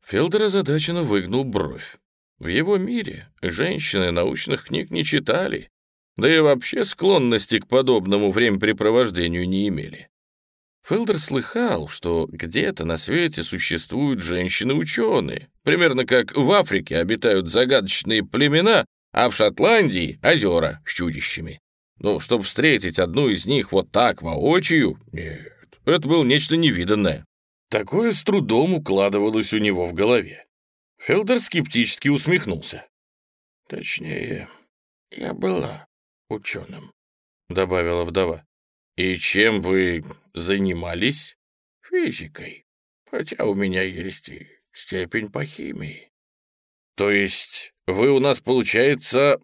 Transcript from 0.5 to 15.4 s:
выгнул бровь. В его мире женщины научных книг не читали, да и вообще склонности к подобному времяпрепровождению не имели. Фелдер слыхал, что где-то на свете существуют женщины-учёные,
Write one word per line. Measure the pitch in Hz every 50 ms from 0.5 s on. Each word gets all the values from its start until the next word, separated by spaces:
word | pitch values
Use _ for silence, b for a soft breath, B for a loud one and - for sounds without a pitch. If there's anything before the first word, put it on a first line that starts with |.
| 190 202 175 131 143 156 151 - 170 175
выгнул | 165 123 104 101 90 90 101 127 135
бровь. | 131 98 98 85 71 62 - - - - _ _ _ _ _ _ _ _ _
В | - 85
его | 90 123 160 185 208
мире | 190 185 214 240 233 208 - - - - _ _ _
женщины | - 90 82 92 139 175 180 156 151 - - 98 92 87
научных | 85 85 87 - 131 - - - - - -
книг | - - 160 185 -
не | - 165
читали, | 160 151 151 147 147 - 117 165 190 - - - - _ _ _ _ _ _ _ _ _ _
да | - 101 139
и | 165 160
вообще | 156 147 143 127 - - - 254 220
склонности | - - - 165 190 196 165 131 120 117 104 - - 120 107
к | -
подобному | _ 120 131 135 127 123 107 90 92 101 101 104 101
времяпрепровождению | 95 110 120 117 101 95 104 104 107 95 107 107 113 123 127 110 87 90 87 85 85 87 90 90
не | 95 95 101 104
имели. | 87 73 - - - - - _ _ _ _ _ _ _ _ _ _ _ _ _ _ _ _
Фелдер | - 165 220 233 208 202 156
слыхал, | 151 - 139 131 113 - - 233 247 233 151 85 76 76
что | - - - 87 85 82 78 -
где-то | - 80 - 82 82 139 - 196 190 - -
на | 82 82 80
свете | - - 120 170 175 160 151 -
существуют | 82 - - 90 - - - 82 - - - 120 143 143 131 101
женщины-учёные, | 87 82 87 90 90 92 - - 113 127 135 156 170 151 - - 226 220 208 131 90 69 - -